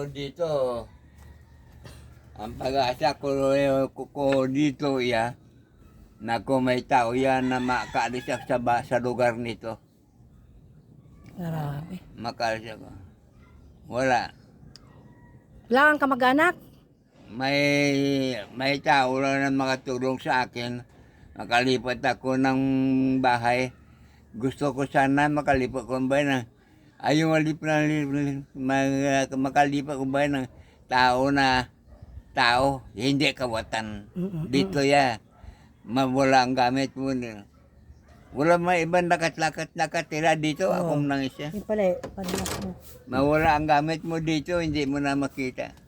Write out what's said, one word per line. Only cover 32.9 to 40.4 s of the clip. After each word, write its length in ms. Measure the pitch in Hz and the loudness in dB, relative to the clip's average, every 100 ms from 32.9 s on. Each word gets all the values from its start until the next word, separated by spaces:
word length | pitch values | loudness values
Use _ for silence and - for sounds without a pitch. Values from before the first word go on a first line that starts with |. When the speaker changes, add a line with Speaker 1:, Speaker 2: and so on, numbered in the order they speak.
Speaker 1:
hindi 380 | 98 131 139 143 | -4 0 2 0
kawatan. 760 | 131 123 110 110 113 110 104 104 | 0 -4 -4 -6 -6 -6 -10 -12
Speaker 2:
Mm, 120 | 185 | -8
mm, 200 | 185 170 151 | -6 -6 -2
Speaker 1:
Dito, 320 | 135 190 147 | 0 0 0
Speaker 2:
mm. 100 | 139 | 4
Speaker 1:
ya, 300 | 143 135 110 _ _ - - - - | 4 2 -2 _ _ -20 -20 -20 -20
mawala 600 | - 123 135 127 135 135 | -6 -2 0 2 6 6
ang 120 | 123 | 4
gamit 360 | 131 123 135 135 | 2 2 2 -4
mo. 160 | 131 135 127 120 104 104 _ _ - - - - - - | -4 -6 -4 -8 -12 -20 _ _ -20 -20 -20 -20 -20 -14
Wala 260 | - 156 175 | 0 2 4
may 240 | 175 180 | 4 0
ibang 240 | 160 180 175 | 2 0 2
nakat-, 320 | 170 165 - | 0 0 -2
nakat-, 360 | 160 151 160 | -4 -4 -10
nakatira 600 | 170 160 170 160 156 165 | -4 -2 -2 -4 0 2
dito, 320 | 160 | 2